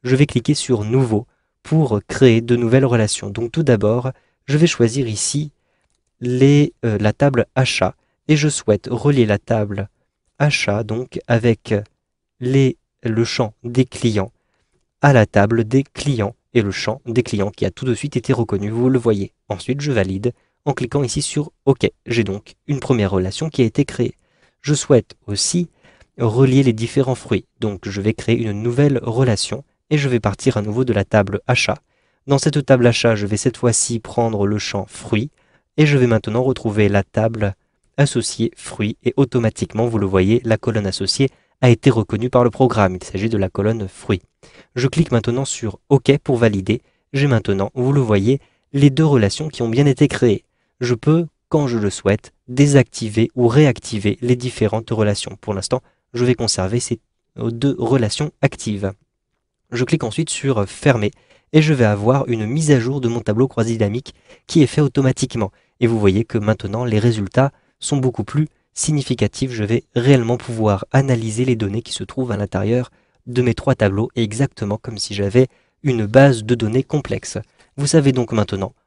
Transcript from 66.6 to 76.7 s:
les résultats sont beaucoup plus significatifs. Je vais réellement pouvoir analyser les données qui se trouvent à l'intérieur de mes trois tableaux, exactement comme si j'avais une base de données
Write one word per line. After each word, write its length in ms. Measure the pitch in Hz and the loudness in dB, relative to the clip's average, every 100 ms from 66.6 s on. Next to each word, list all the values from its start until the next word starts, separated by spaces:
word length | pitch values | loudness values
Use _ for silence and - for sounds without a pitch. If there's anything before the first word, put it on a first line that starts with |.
| 101 107 123 | -4 -6 -2
les 140 | 107 | 0
résultats 520 | 117 110 98 - 135 _ _ _ | 0 0 -2 0 0 _ _ _
sont 180 | - 143 | -4 -2
beaucoup 260 | 127 - | -2 -4
plus 240 | 107 143 156 _ _ | -4 -2 -4 _ _
significatifs. 800 | - - 151 135 123 104 - 131 | -8 -2 -2 -2 -2 -2 -2 -6
Je 120 | 117 | -4
vais 220 | 104 117 - - | -2 -2 -2 -2
réellement 420 | 120 139 113 123 | 4 4 2 -4
pouvoir 480 | - 113 110 98 - | -4 -2 0 0 0
analyser 540 | 135 139 123 113 107 127 | 0 0 -2 -2 -4 -2
les 100 | 117 | 0
données 260 | 104 104 | -2 -4
qui 120 | - | -8
se 100 | - | -12
trouvent 280 | 120 - 127 | -10 -8 -6
à 60 | 104 | -4
l'intérieur 540 | 101 95 104 120 127 _ _ _ - | -4 -4 -2 -2 -4 _ _ _ -8
de 160 | 120 | -2
mes 140 | 123 117 | 0 0
trois 180 | - | -2
tableaux, 360 | 131 107 98 113 - | 2 2 0 -4 -2
exactement 640 | 110 110 139 - 104 104 | -4 -2 -4 -2 -6 -6
comme 220 | - 107 | -8 -10
si 160 | - 101 | -10 -4
j'avais 320 | 101 113 131 _ _ _ | 0 2 2 _ _ _
une 240 | 147 120 104 | -4 -2 2
base 380 | 120 139 120 | 6 6 4
de 100 | 107 | 0
données 300 | 123 110 | -2 0